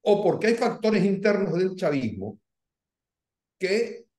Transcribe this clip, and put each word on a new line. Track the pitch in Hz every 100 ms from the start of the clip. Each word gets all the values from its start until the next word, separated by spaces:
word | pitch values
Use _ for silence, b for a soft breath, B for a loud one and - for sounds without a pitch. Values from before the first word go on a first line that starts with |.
O | 220 202
porque | 180 147 220
hay |
factores | 233 233 - 214 208
internos | 196 190 208 196 190
del | 170 185
chavismo | - 170 143 113 95 98 - _ _ _ _ _ _ _ _ _ _ _ _
que | 190 208 220 - -